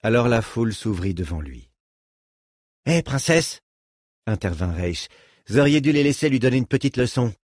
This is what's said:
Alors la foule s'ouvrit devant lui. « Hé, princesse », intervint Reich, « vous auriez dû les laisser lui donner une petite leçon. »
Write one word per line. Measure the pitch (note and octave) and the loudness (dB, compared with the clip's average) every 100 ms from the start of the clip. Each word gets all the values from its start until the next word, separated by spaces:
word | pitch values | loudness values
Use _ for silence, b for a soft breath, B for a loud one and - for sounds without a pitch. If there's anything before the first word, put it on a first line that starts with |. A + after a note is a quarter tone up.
Alors | A2 A#2+ A#2+ | 2 2 4
la | A#2 | 2
foule | G#2+ - A2+ | 0 -2 -2
s'ouvrit | G2+ A2+ F#2+ F#2+ | -2 -4 -2 -4
devant | F2 E2 E2 | -4 -4 -6
lui. « | D2 B1+ - _ _ _ _ _ _ _ _ _ _ _ - | -8 -14 -20 _ _ _ _ _ _ _ _ _ _ _ -2
Hé, | E3+ | -2
princesse », | - C3+ - E3 D3 - _ _ _ _ _ _ - | 0 -4 2 2 2 -8 _ _ _ _ _ _ -4
intervint | G#2 G2 D#2+ F2+ | -2 -2 -2 -2
Reich, « | E2+ F2 E2+ - b b b - | -2 -4 -4 -10 b b b -2
vous | A2 | 2
auriez | C#3+ D3+ | 4 4
dû | C#3 | 2
les | D3 | 2
laisser | C#3+ C3+ D#3 | 2 2 0
lui | C3 | 2
donner | B2+ B2+ | 2 2
une | B2 | 0
petite | C#3 C#3 - | 0 0 0
leçon. » | B2 - A#2+ G2 | -2 0 -2 -4